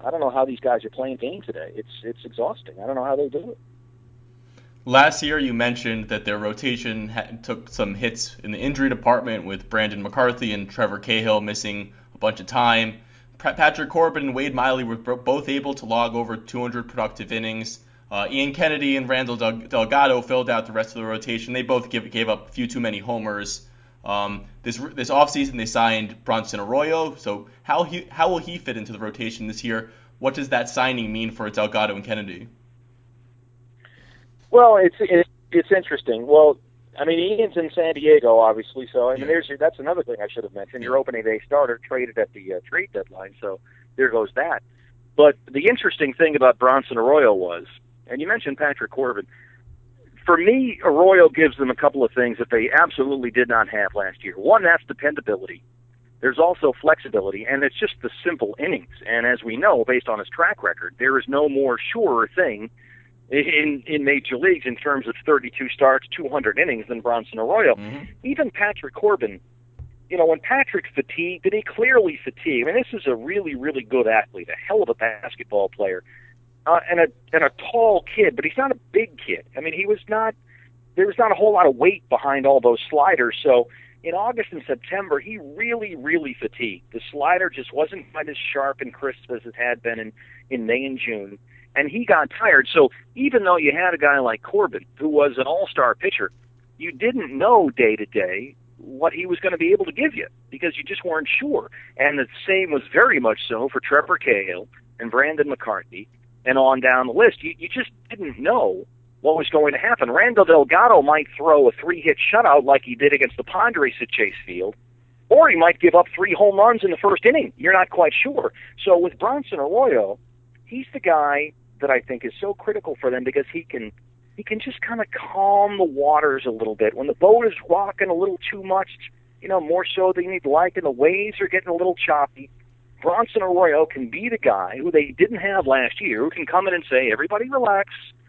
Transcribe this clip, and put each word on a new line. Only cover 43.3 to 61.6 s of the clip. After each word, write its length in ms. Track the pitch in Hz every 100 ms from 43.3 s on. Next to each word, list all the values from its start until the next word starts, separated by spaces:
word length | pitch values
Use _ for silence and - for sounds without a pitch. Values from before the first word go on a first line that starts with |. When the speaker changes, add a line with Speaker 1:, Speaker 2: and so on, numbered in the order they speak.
| _
Speaker 1:
so 180 | 104 95 _ _ _ -
there 140 | 131
goes 180 | 113 104 -
that. 260 | 160 120 - _ _ _ _ -
But 200 | 147 139 -
the 160 | 135 175
interesting 440 | - 180 - 147
thing 240 | 127 160 143
about 220 | 131 120
Bronson 400 | 127 135 - 117
Arroyo 340 | 117 151 127
was, 320 | 98 90 85 85 - _ _ -
and 140 | 127
you 80 | 160
mentioned 300 | 226 143 139
Patrick 320 | 147 139 110
Corbin, 360 | - 131 104 - _ _ _ - - _ _ - _ -
for 100 | 170
me, 440 | 180 262 254 190
Arroyo 440 | - 147 185 190 165
gives 280 | 135 156 131
them 120 | 131
a 40 |
couple 280 | 123 147 139
of 80 | 123
things 260 | - 123 110
that 120 | 117
they 200 | 117 113
absolutely 600 | 143 165 - 135 139 123
did 180 | 120 120
not 200 | 113 107
have 260 | 107 98
last 300 | 104 92 -
year. 100 | 98 92
One, 260 | 110 208
that's 220 | 175 170
dependability. 800 | - 143 143 147 113 98 92 87 _ _ _ _ _ _
There's 180 | 127 131
also 340 | 165 180 147 123
flexibility, 640 | 151 156 135 110 98 98
and 180 | 110 139
it's 160 | 139 -
just 160 | 208 -
the 60 | 120 -
simple 320 | 175 156 107 110
innings. 360 | 156 143 - - -
And 200 | 117 120
as 160 | 120
we 120 | 113 113
know, 280 | 196 143
based 240 | 113 127 123
on 100 | 107
his 100 | 98
track 340 | - 170 208
record, 320 | 98 85 90 -
there 200 | 127 135
is 60 | 120
no 200 | 139 151
more 280 | 135